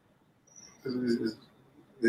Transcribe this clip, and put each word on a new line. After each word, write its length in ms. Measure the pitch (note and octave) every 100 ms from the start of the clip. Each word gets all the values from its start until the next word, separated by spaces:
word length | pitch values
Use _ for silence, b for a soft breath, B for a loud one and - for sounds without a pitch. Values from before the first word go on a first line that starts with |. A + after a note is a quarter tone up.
| _ _ _ _ _ - - - C3
Eh, 1200 | B2 B2 A#2 A2+ - - - - - - -